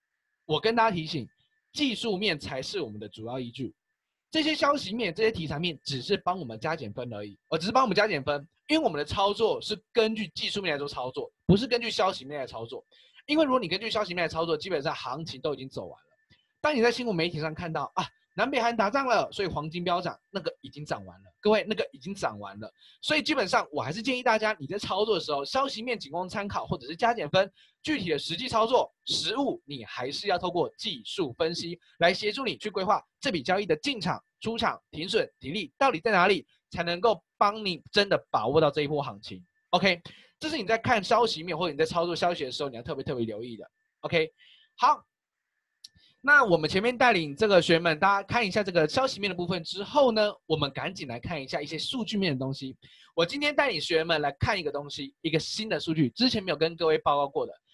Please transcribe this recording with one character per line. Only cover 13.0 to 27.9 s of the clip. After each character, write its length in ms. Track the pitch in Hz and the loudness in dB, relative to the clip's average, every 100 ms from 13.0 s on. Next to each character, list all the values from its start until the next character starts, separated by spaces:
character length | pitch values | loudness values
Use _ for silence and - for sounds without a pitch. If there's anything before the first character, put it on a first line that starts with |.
| _ - - | _ -18 0
因 100 | 302 | 2
为 80 | |
如 60 | 302 | 4
果 100 | 254 | 2
你 80 | 190 | 0
根 100 | 185 | -2
据 120 | 220 | -2
消 120 | 208 | -2
息 120 | 202 | -2
面 100 | 180 | -2
来 40 | 165 | -2
操 180 | 160 165 | 0 0
作， 100 | 156 | -2
基 140 | 196 | -2
本 120 | 165 | -2
上 120 | 143 | -2
行 280 | 170 127 135 | -4 -6 -8
情 160 | 160 135 | -8 -6
都 140 | 156 | -6
已 60 | 131 | -6
经 100 | 131 | -8
走 160 | - | -10
完 160 | 92 - | -12 -14
了。 60 | _ _ _ _ _ _ | _ _ _ _ _ _
当 120 | 302 | 0
你 80 | 294 | 4
在 80 | 240 | 2
新 160 | 233 240 | 2 -2
闻 80 | |
媒 140 | 180 170 | 0 0
体 120 | 165 | -2
上 140 | 156 | -6
看 180 | 156 170 | -6 -6
到， 200 | 160 139 | -6 -4
啊， 100 | - 156 - _ | -4 -6 -8 _
南 160 | - 240 | -2 0
北 100 | 277 | 2
韩 160 | 233 233 | 0 2
打 140 | 202 | 2
仗 160 | 277 269 | 2 2
了， 240 | 208 135 | 2 0
所 140 | - | -2
以 40 | 190 | -4
黄 220 | 151 151 | -4 -6
金 140 | 170 | -4
飙 160 | 175 180 | 0 0
涨， 180 | 175 117 _ | -2 -8 _
那 100 | 196 | -6
个 120 | 156 - | -6 -6
已 80 | - | -12
经 160 | - | -16
涨 200 | 151 127 95 | -8 -8 -8
完 100 | 90 | -18
了。 100 | - _ | -20 _
各 80 | 208 | 2
位， 160 | 214 185 | 2 2
那 80 | 214 | -2
个 120 | - | -4
已 60 | - | -8
经 140 | 131 | -12
涨 280 | 196 151 104 | -6 -6 -6
完 180 | 101 98 | -10 -14
了。 100 | 107 - _ _ | -16 -18 _ _
所 160 | - 302 | 0 0
以 60 | |
基 120 | 294 | 2
本 120 | 294 190 | 0 2
上 180 | 233 196 | 2 2
我 100 | 147 | -2
还 120 | 117 | -4
是 100 | 175 | -4
建 160 | 226 247 | -2 0
议 40 | |
大 140 | 247 220 | 2 2
家， 200 | 214 214 | 2 -2
你 80 | 139 | -6
在 100 | 196 | -6
操 280 | - 196 | -4 0
作 100 | 214 | 2
的 60 | 190 | 0
时 120 | - | 0
候， 120 | 143 | -4
消 240 | 139 262 269 | -2 0 -2
息 120 | 214 | -2
面 160 | 240 233 | -6 -6
仅 140 | 135 | -6
供 180 | 160 185 | -6 -4
参 200 | 214 202 | -4 -4
考， 180 | 185 - | -4 -4
或 100 | 185 | -6
者 120 | - | -6
是 80 | 170 | 0
加 180 | 226 | 0
减 160 | 233 147 | 0 2
分， 180 | 185 196 - _ _ | 2 2 -2 _ _
具 160 | - | -4